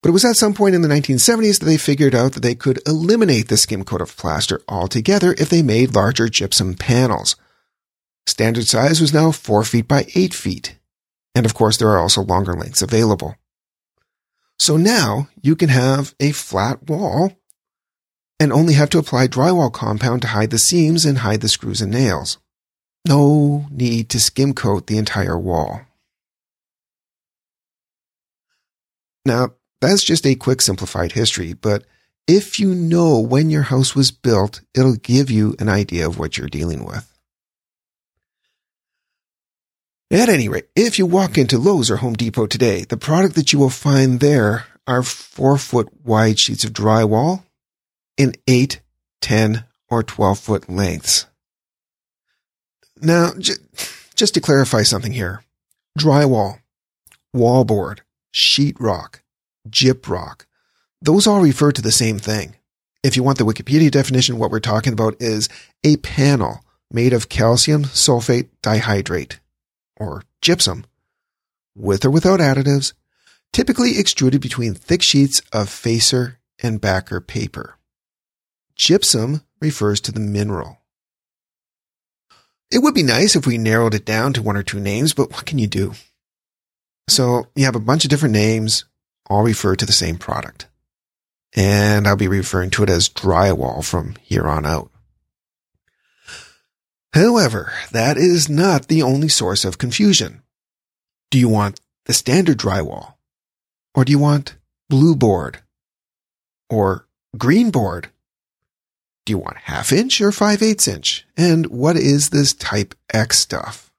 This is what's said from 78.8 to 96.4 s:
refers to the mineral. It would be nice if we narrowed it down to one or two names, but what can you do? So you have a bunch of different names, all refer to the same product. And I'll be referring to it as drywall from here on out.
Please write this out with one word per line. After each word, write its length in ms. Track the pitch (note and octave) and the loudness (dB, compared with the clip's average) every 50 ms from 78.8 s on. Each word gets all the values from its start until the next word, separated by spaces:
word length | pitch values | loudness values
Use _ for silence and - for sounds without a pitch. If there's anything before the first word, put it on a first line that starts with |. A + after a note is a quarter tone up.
| - - E3 G3 - - - A#2+ A2 B2 D3 D3+ _ _ _ _ | 0 2 2 2 2 0 0 0 -2 -2 -4 -6 _ _ _ _
refers 400 | - D#3 D3 - G#2 G#2 G#2 - | -6 -6 -4 -2 -2 -2 -2 -2
to 100 | - - | -6 -8
the 80 | G2+ A2 | -8 -6
mineral. 600 | G#2+ G#2 G#2 G2+ G2+ G#2+ G2+ E2+ - - - _ _ _ _ _ _ _ _ _ _ _ _ _ _ _ _ _ _ _ _ _ _ _ _ _ _ _ _ _ _ _ _ _ _ _ _ _ _ _ | -6 -4 -2 -4 -4 -4 -4 -8 -8 -12 -18 _ _ _ _ _ _ _ _ _ _ _ _ _ _ _ _ _ _ _ _ _ _ _ _ _ _ _ _ _ _ _ _ _ _ _ _ _ _ _
It 60 | - B3 | 0 2
would 160 | B3+ D4+ C4+ | 2 2 2
be 80 | - | 2
nice 340 | D#3+ C3 A2+ A#2+ F3+ G#3+ - | 2 2 2 2 2 2 2
if 100 | E3 - | 2 0
we 120 | C3 A#2+ A#2 | 0 -2 0
narrowed 360 | A2 A2 A2 A2+ A#2 A2+ G#2+ | 0 2 2 2 2 2 0
it 120 | G#2 - | -2 -4
down 260 | - A2 A2 A#2 C#3 | -4 -4 -2 -2 -2
to 100 | C3 B2 | -2 -2
one 140 | G#2+ G#2+ G2+ | -4 -2 -4
or 60 | G2+ | -4
two 180 | G2 - - G2+ | -4 -6 -8 -6
names, 320 | G2+ G2+ G2+ A2+ C#3 D#3+ | -4 -4 -2 -2 -2 -2
but 180 | - - C3+ - | 0 -2 -2 -2
what 140 | - - - | -4 -14 -12
can 140 | - D3+ C3+ | -6 -4 -2
you 100 | A2 G2+ | -2 -2
do? 240 | - G#2 G2+ - - - - _ _ _ _ _ _ _ _ _ _ _ _ _ _ _ _ _ _ _ _ - | -2 -4 -4 -6 -8 -14 -20 _ _ _ _ _ _ _ _ _ _ _ _ _ _ _ _ _ _ _ _ -2
So 380 | - - B2+ B2 B2 A#2+ - _ _ | 0 0 0 0 0 -2 -4 _ _
you 120 | C#3+ C#3 | 0 0
have 100 | C3+ A#2 | 0 0
a 40 | A#2+ | -2
bunch 240 | G#2+ A#2 C3+ E3 - | 0 0 0 0 2
of 60 | C#3 | 0
different 220 | D3 C#3 D#3 C3 | 0 0 0 0
names, 540 | G#2+ G#2+ G#2+ A2 A2+ A2 A2 A2 G#2+ - - _ _ _ _ _ _ _ _ - | 2 2 2 2 0 -2 -2 -2 -4 -4 -6 _ _ _ _ _ _ _ _ -2
all 140 | G2+ G#2 | 0 2
refer 340 | G#2+ A#2 A2 - - G2+ F#2+ | 2 2 0 0 0 -2 0
to 100 | F#2+ A#2 | 0 0
the 60 | G2+ | 0
same 240 | - - F2+ E2+ E2 | 0 0 0 -4 -8
product. 500 | F2 - - - - - - - _ - _ _ _ _ _ _ _ _ _ _ _ _ _ _ _ _ _ _ | -8 -8 -8 -8 -8 -8 -12 -16 _ -20 _ _ _ _ _ _ _ _ _ _ _ _ _ _ _ _ _ _
And 540 | G#2+ F#2+ G2 G2+ G2+ G#2 G#2 G#2 G#2 G2+ G2+ | 0 2 2 4 2 2 2 2 2 2 0
I'll 80 | G2+ | 0
be 120 | G2 G#2 F#2 | 0 0 -2
referring 420 | G2 G2 F#2 - - F#2 F2+ F#2 | 0 -2 -4 -4 -4 -4 -4 -4
to 120 | F#2 - | 0 0
it 60 | G#2 G2+ | 2 2
as 220 | F#2 E2+ E2 - | 2 0 0 -2
drywall 720 | _ - - F#2+ E2 E2+ F#2+ G2 E2+ - B1+ B1+ - D2+ D2 | _ -4 -2 0 2 2 2 2 0 -2 -4 -6 -6 -8 -8
from 320 | - - F2 D#2+ - - - | -6 -6 -6 -6 -6 -14 -16
here 260 | _ _ - - D#2 D2+ | _ _ -4 -2 -2 -2
on 160 | D2 D#2 D2 | -2 -2 -2
out. 260 | D2 E2 D2 - _ _ _ _ _ _ _ _ _ _ _ _ _ _ _ _ _ _ _ _ _ _ _ _ _ _ _ _ - - - | -4 -4 -6 -6 _ _ _ _ _ _ _ _ _ _ _ _ _ _ _ _ _ _ _ _ _ _ _ _ _ _ _ _ -20 -20 -20